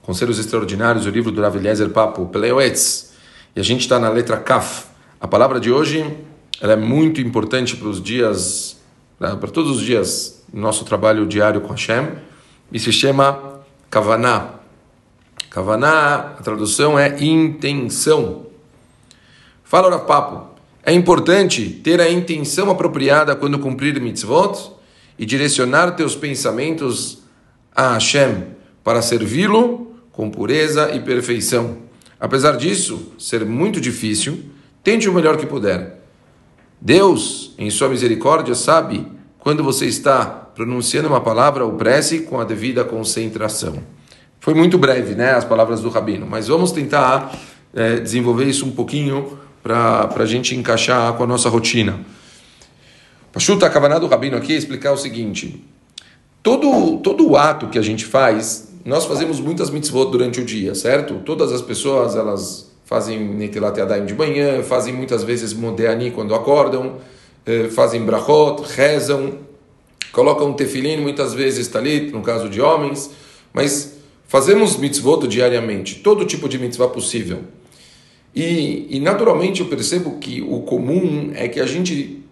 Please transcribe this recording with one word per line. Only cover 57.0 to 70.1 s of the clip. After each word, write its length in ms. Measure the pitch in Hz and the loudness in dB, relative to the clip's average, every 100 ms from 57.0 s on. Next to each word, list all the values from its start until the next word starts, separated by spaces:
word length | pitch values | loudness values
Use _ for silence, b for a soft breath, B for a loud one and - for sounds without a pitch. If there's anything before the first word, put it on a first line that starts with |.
| 196 - 311 | 0 4 6
o 80 | 143 | 8
ato 320 | 151 151 113 | 6 2 -2
que 100 | 117 | -2
a 20 | |
gente 220 | 104 110 | 0 -2
faz, 680 | - 131 127 110 107 - - - | 0 4 4 2 -4 -8 -12 -14
nós 220 | - 147 | -2 -2
fazemos 340 | 165 143 160 143 | 0 -2 -2 -2
muitas 300 | 139 175 165 | -4 -4 -4
mitzvot 420 | 147 147 127 131 | -4 -2 0 2
durante 300 | 123 123 123 | 2 0 -2
o 40 | |
dia, 300 | 113 107 95 | -6 -4 -4
certo? 460 | 98 113 - - 92 | -2 0 0 0 -8
Todas 280 | - 165 160 | -6 -2 0
as 80 | 123 | -2
pessoas, 560 | 120 110 139 135 120 107 | -4 -4 0 0 0 0
elas 520 | 107 98 90 - - _ | -2 -4 -6 -12 -18 _
fazem 340 | _ 110 104 110 | _ -4 -2 -6
Netilat 600 | 104 104 104 104 104 104 | -6 -4 -6 -2 -2 -2
Yadayim 260 | 98 101 | -2 -2
de 80 | 101 | -2
manhã, 480 | 104 151 143 143 131 | -2 -2 0 0 0
fazem 320 | - 127 123 | 0 -2 -2
muitas 300 | 127 131 117 | -6 -2 -2
vezes 300 | 104 120 113 | -2 -4 -4
Modeh 340 | 107 113 107 113 | -6 -6 0 0
Ani 240 | 113 123 | 0 -4
quando 240 | 120 104 | -6 -2
acordam, 640 | 113 139 147 139 131 131 131 B B B B | -2 2 4 4 0 -6 -10 B B B B
eh, 240 | - 117 113 | -4 -2 0
fazem 340 | 127 117 117 | 2 2 2
brachot, 580 | 107 107 - 151 147 - - | 0 -2 4 4 4 0 -8
rezam, 640 | 123 143 151 127 143 135 135 - - _ _ _ _ - | 2 2 2 0 -2 -2 -8 -16 -20 _ _ _ _ -4